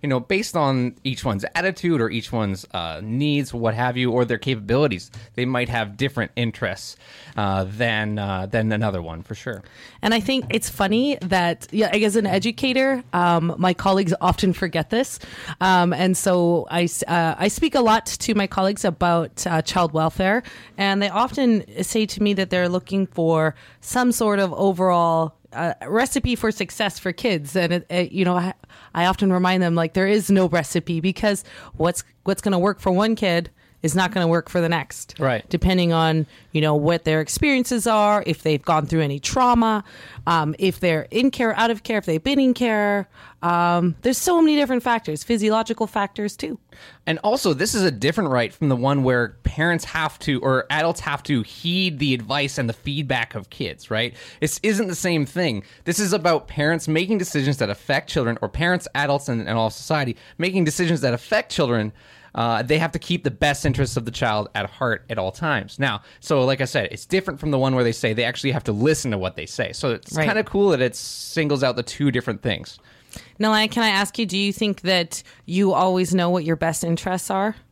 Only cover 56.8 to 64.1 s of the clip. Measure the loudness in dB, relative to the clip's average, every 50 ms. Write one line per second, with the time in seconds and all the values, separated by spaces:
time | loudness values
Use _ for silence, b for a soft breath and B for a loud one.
56.8 | 0 0 0 0 0 0 0 -2 -2 -2 -2 0 0 0 0 0 -2 -2 -2 -6
57.8 | -2 -2 -2 -2 -2 -2 -2 -2 0 0 -2 -2 -4 -6 -4 -2 0 0 0 0
58.8 | -2 -6 _ -2 0 0 0 -2 0 -2 -4 -4 -2 -2 0 0 0 0 -2 -6
59.8 | -4 -2 -2 -2 0 -2 -6 B B B B B -4 0 2 2 2 2 2 0
60.8 | 0 0 0 0 0 0 -2 -2 -2 -2 -2 -2 0 -2 -2 0 0 2 2 0
61.8 | 0 -2 B B B B B B B B B -2 0 0 0 0 0 0 0 0
62.8 | 0 -2 -4 -6 -4 -4 -4 -2 -2 -4 -2 0 0 0 0 0 0 -2 0 0
63.8 | -2 -2 -2 -4 -6 -6